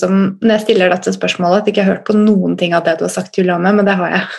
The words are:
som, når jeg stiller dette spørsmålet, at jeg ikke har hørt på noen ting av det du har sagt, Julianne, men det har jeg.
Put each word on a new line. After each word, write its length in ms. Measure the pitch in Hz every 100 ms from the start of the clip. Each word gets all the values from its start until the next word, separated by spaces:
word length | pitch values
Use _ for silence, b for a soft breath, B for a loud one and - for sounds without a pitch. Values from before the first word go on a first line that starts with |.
som, 140 | 180 190 196 190
når 80 | 226
jeg 100 | 214 214
stiller 240 | 208 180
dette 200 | 185 190 190
spørsmålet, 480 | - - 175 180
at 60 | 202
jeg 40 |
ikke 120 | 202 190
har 100 | 185
hørt 80 | -
på 80 | 214
noen 360 | 214 196 175 180
ting 160 | 175 170
av 60 | 170
det 140 | 160
du 80 | 175
har 60 |
sagt, 260 | - 190 -
Julianne, 320 | 185 175 185
men 140 | 208 202
det 80 | 190
har 160 | 170
jeg. 140 | 185 -